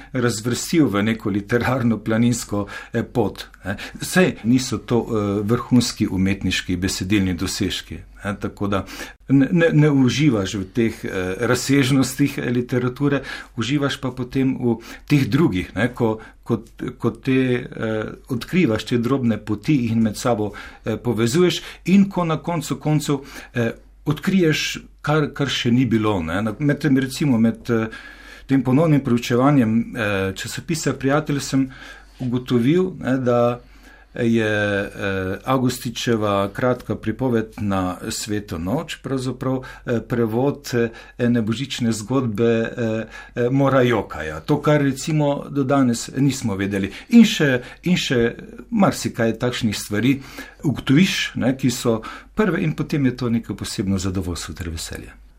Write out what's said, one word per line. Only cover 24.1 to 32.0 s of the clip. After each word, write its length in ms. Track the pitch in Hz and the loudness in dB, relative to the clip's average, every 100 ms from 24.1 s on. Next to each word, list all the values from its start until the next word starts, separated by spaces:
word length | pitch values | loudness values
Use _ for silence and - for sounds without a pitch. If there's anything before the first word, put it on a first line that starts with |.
| 147 - 185 160 151 - - - - | -2 0 2 4 2 -2 -8 -14 -8
kar, 320 | - 156 - | -2 0 0
kar 140 | - 117 | -4 -4
še 220 | - 123 | -2 2
ni 140 | 120 127 | 2 4
bilo, 380 | 110 107 98 | 2 2 0
ne. 180 | 80 90 | -2 -4
Na, 140 | 110 104 | -4 -2
med 200 | 143 143 | -2 0
tem, 180 | 151 135 | 2 2
recimo, 400 | 131 - 147 113 | 0 -2 2 4
med, 320 | 113 110 - | 2 0 -2
eh, 180 | 113 110 - - - - - - | -2 -2 -8 -18 -20 -20 -12 0
tem 160 | 135 | 0
ponovnim 380 | 127 131 170 143 | 4 4 4 4
preučevanjem, 960 | 135 117 - 120 139 147 110 113 117 127 | 2 0 2 2 4 4 4 2 -2 -4
eh, 380 | 104 98 95 | -2 0 -2
časopisa 600 | 95 - - - 160 147 | -4 -8 -8 -6 -4 -2
Prijatelj 460 | 131 135 147 156 143 | -2 0 0 0 -4
sem 300 | - 135 135 - - - | 0 0 0 -4 -20 -20